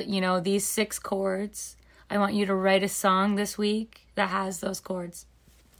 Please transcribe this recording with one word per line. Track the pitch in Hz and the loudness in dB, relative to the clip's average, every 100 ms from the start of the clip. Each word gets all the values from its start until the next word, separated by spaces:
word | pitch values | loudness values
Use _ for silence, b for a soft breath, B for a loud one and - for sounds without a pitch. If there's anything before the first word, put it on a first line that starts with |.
| 196 | 4
you | 196 | 0
know, | 185 185 | 0 0
these | 175 202 - | 2 0 0
six | - 208 - | -2 -2 -4
chords. | - 196 196 190 208 - - - b b b | -4 -2 -2 -2 -4 -8 -14 -16 b b b
I | 208 | 0
want | 202 | 2
you | 208 196 | 2 2
to | |
write | 196 190 196 | 2 4 4
a | 196 | 4
song | - 196 185 202 | 2 4 4 4
this | 202 208 - | 2 -2 0
week | 208 214 226 - _ | 0 0 -4 -12 _
that | - 196 | -4 -2
has | 190 190 185 | -2 -4 -4
those | 214 185 | -6 -6
chords | - 185 175 - - _ _ - _ | -6 -6 -8 -12 -20 _ _ -20 _